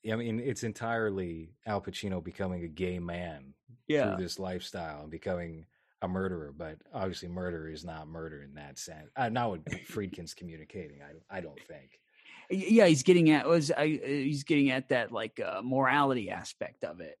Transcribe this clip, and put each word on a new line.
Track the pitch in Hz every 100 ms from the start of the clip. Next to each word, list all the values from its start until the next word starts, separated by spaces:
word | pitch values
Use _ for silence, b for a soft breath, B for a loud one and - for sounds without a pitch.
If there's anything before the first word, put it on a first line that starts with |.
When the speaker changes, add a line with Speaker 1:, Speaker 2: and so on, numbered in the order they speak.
| 110
Speaker 1:
I | 113
mean, | 117 110
it's | 127 113
entirely | 117 104 117 117 110 98 90 82 82 _ 110
Al | 101
Pacino | 98 92 104 92
becoming | 85 - 95 90
a | 85
gay | 78 92 90
man | 87 87 87 76 67 - _ 117 -
Speaker 2:
Yeah. | 151
Speaker 1:
through | 117 92
this | 87 -
lifestyle | 92 92 - 95 80 76
and | 78
becoming | 82 101 90 85 80 80 _ _ _
a | 98
murderer, | 92 95 87 73
but | 71 80 78 -
obviously | 143 95 90 87
murder | 90 90 85 80
is | 78
not | 85 80 78
murder | 82 80 73
in | 69
that | 71 71 67
sense. | - 78 78 139
Uh, | 123
not | 120 120
what | 90 76 98
Friedkin's | - - 95 - 82
communicating, | - 87 80 76 98 78 71
I, | 71 80 _ 95
I |
don't | 82 71 -
think. | 73 - _ _ b b b b
Speaker 2:
Y-, | 190 190
yeah, | 226 190
he's | 151
getting | 156 180 160
at, | 151 131
was, | 165 147
I, | 151 156 151
uh, | 131
he's | 143 135 143
getting | 139 151 139
at | 131 131
that, | 127 113
like, | 113 110 -
uh, | 95 95
morality | 120 131 131 143 139 127 95
aspect | 87 - - 101 _
of | 90 87
it. | 80 73